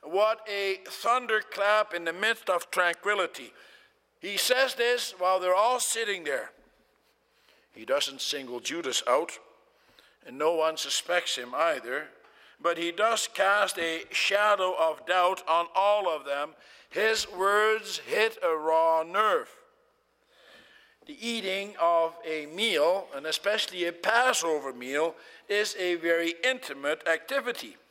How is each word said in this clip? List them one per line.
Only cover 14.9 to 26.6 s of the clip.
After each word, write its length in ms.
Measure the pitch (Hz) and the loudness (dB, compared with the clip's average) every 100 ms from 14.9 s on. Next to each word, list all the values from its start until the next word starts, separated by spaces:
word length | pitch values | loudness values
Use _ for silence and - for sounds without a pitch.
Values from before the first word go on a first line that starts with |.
| 156 - | 0 0
doubt 400 | 185 180 185 - | 2 4 0 0
on 180 | 165 170 180 | 0 2 2
all 320 | 202 208 190 | 4 4 2
of 160 | 156 | -2
them. 320 | 139 139 147 - - - - | -4 -4 -4 -10 -20 -20 -10
His 380 | 156 214 220 - | 0 2 2 -2
words 680 | 196 190 208 214 220 208 - | 0 2 4 4 0 -4 -12
hit 400 | - 196 220 220 | -4 0 0 2
a 140 | 180 160 | -2 0
raw 480 | 156 160 165 160 | 2 4 4 4
nerve. 500 | 160 185 214 175 117 - _ _ _ _ _ _ _ _ - - - - _ _ - | 2 2 2 2 -2 -16 _ _ _ _ _ _ _ _ -20 -20 -20 -20 _ _ -20
The 200 | 151 233 | -12 -6
eating 480 | 233 190 190 202 202 | -6 -4 -4 -6 -2
of 400 | 170 170 165 160 | 2 2 0 -4
a 220 | 165 156 151 | -8 -6 -6
meal, 640 | 165 226 170 151 190 185 | -4 0 2 4 2 -2
and 140 | 135 151 | -10 -6
especially 560 | 151 196 214 - 180 | -4 -2 -2 -2 -2
a 80 | 170 | -4
Passover 800 | 170 - 226 254 240 170 151 135 | -2 2 4 4 2 0 -2 -4
meal, 460 | 123 123 143 165 156 - - _ | -10 -4 0 0 -2 -18 -20 _
is 260 | 208 214 185 | -2 -2 -2
a 200 | 180 175 | -2 0
very 400 | 165 170 170 170 | 2 2 0 0
intimate 640 | 254 262 | -2 -2